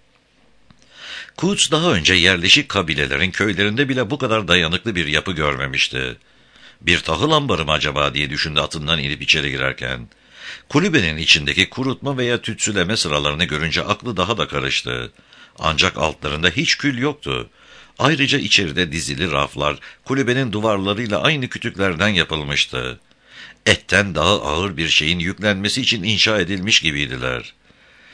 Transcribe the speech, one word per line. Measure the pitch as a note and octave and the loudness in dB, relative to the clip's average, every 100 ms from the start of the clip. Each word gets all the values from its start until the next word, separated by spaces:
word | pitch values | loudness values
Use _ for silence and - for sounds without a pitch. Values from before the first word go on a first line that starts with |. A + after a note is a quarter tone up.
| _ _ _ _ _ _ - - - - - - - - | _ _ _ _ _ _ -20 -20 -20 -20 -14 -14 -14 -2
Kutz | F3 G3+ - | 0 2 2
daha | D3+ F3 | 4 4
önce | G#2 D#2 | 4 6
yerleşik | F#2 F2+ F2+ F#2 D3 C#3 | 6 6 4 6 4 4
kabilelerin | G2 E2 D2+ C#2 C#2 F#2 | 0 0 0 0 0 0
köylerinde | - G#2 F2+ G#2 A2 C#3 | 0 0 2 0 0 0
bile | B2+ A2 | 0 -2
bu | C#3 | -2
kadar | B2+ A2 F2 | 0 0 2
dayanıklı | F2+ D#2+ F2+ - F2+ | 2 2 -2 -2 -2
bir | D2+ | 0
yapı | D2+ F2 | -2 -2
görmemişti. | E2+ D2+ C2 C2+ C2+ - B1+ B1+ A1+ _ _ _ - - - | -2 0 0 -4 -2 -2 -2 -6 -8 _ _ _ -20 -20 -6
"Bir | - E2+ | 0 0
tahıl | - D#2+ C#3+ | 2 0 2
ambarı | D#3 C#3 F2 D2+ | 2 2 0 2
mı | |
acaba?" | D2+ D2+ C#2+ C#2+ | 0 0 0 0
diye | C2+ D2 | 0 -2
düşündü | D2 D#2+ D2 | -4 -4 -2
atından | D2 E2 D2 D#2+ | -4 -4 -2 -2
inip | C#2+ D2 | -2 -4
içeri | C#2+ D#2 C#2+ | 0 0 0
girerken. | C2 C2 - B1+ B1 A1+ _ _ - - - - | -2 -4 -4 -6 -8 -10 _ _ -18 -16 -16 -2
Kulübenin | D3 F#3+ D#3 E2+ D#2 | 0 2 2 2 0
içindeki | D#2+ E2+ C#2+ D#2+ F#2 | 2 2 2 0 0
kurutma | - C3 B2 C3+ C3 | 0 -4 -4 -4 -2
veya | A#2+ A#2 | 0 -2
tütsüleme | - G2+ - G2+ F2 A2 | -4 -4 -2 0 0 0
sıralarını | E2+ D2 D2 D2+ F2 | 0 0 0 0 -2
görünce | D2+ D#2+ D#2 | 0 -2 -2
aklı | D#2+ G#2 B2 F#2 | -2 -2 -2 -2
daha | F2+ A2 | -2 -2
da | C#2+ | -2
karıştı. | D2 C2+ - C2 B1 A#1 _ _ - - - | -2 -2 -4 -4 -6 -8 _ _ -20 -20 -4
Ancak | D#2+ D2+ F#2 - | -2 0 0 0
altlarında | D#2 D2 - D2+ F2 | -2 -2 -6 -2 0
hiç | G#2 - - | 0 -2 0
kül | C#3+ B2 | -2 -2
yoktu. | C#3 C#3 - B1+ - _ - - - - | -4 -4 -6 -6 -6 _ -20 -20 -16 0
Ayrıca | C3+ D#3 C3+ C#3 | 2 2 2 2
içeride | - - F2 C#2+ F2+ | 2 2 2 0 -2
dizili | D#2 - C2 F2+ | -2 -4 -4 -2
raflar, | C#2+ C#2+ C2+ D2 C#2+ - - - | 0 -2 0 -2 -2 -10 -14 -4
kulübenin | C3+ A#2+ B2 C3 | -2 0 0 0
duvarlarıyla | G#2+ A2 G2+ F#2+ G#2 A#2+ F#2+ | 0 0 0 0 -2 -2 0
aynı | A#2+ D#3 B2 | 0 0 -4
kütüklerden | - A#2+ F2+ G2 D#2+ G#2 | -6 -6 -2 -2 2 0
yapılmıştı. | F#2 D#2 D#2 C#2+ C#2+ - B1+ B1+ A#1+ _ _ _ - - - - | 2 0 -2 -2 -2 -2 -4 -6 -10 _ _ _ -20 -20 -4 0
Etten | F#2+ - F#2 G2+ D#2+ | 0 2 2 2 2
daha | E2 G2 | 4 2
ağır | C2+ D#2 G2 D2+ | 0 -2 -2 -2
bir | D#2+ | 0
şeyin | - D2+ F2 | 2 2 0
yüklenmesi | E2+ E2+ G#2 G2 G2+ B2+ | -2 -2 0 0 0 -2
için | B2 A#2+ | 0 0
inşa | F#2 G2+ A2 G#2+ | 0 2 2 2
edilmiş | F2 G2 G2 A#2 | 0 -2 2 2
gibiydiler. | E2 D2 C#2 B1+ B1+ B1 - - _ _ _ - - | 2 0 -4 -4 -4 -6 -8 -18 _ _ _ -20 -20